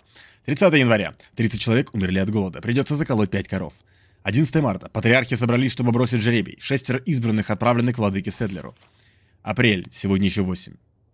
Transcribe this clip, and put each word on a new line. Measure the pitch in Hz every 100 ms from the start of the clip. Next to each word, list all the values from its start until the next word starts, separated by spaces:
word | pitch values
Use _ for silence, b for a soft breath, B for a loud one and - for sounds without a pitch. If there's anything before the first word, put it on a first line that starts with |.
| B B B B
Тридцатое | - 117 196 151
января. | 123 110 82 - B -
Тридцать | 113 110
человек | - 113 -
умерли | 104 92 95
от | 95
голода. | 107 95 82
Придётся | 98 123 131 147
заколоть | 156 117 101
пять | 98 92
коров. | 95 80 - b b b b
Одиннадцатое | 98 110 156 160
марта. | 139 92 -
Патриархи | 110 113 127 120
собрались, | 117 117 120 131
чтобы | - 120
бросить | 117 123 120
жребий. | 110 117 90 -
Шестеро | - 139 - 123
избранных | - 135 117 107 101
отправлены | 107 113 120 123
к | 120
владыке | 104 98 92
Седлеру. | - 110 92 65 - b b b b b b
Апрель. | 90 92 123 98 -
Сегодня | - 98 98 95
ещё | 104
восемь. | 92 90 - - _ _ _